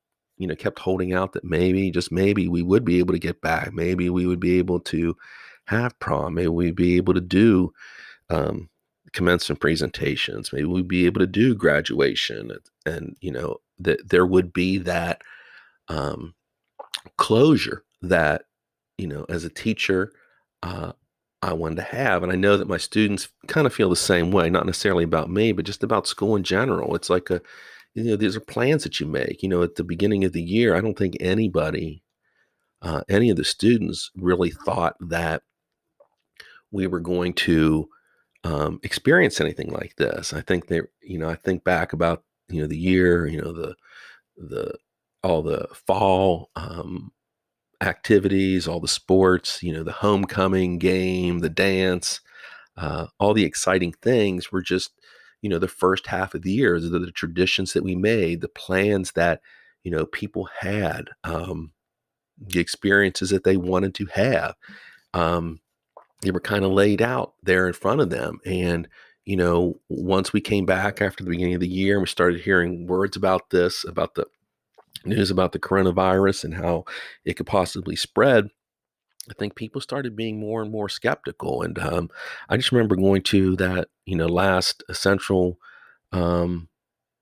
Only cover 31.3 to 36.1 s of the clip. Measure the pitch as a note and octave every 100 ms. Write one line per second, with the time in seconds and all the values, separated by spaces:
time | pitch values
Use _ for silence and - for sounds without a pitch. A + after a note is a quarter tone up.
31.3 | G2+ A2+ E2+ D#2 D#2+ E2 D2+ _ _ _
32.3 | _ _ _ _ _ E2+ D2+ - G2 A#2+
33.3 | F2+ - - G#2+ A#2+ E2+ - - F#2+ F2+
34.3 | F2+ F2 - - E2+ E2+ - F2 E2+ E2
35.3 | D#2 _ _ _ _ _ _ _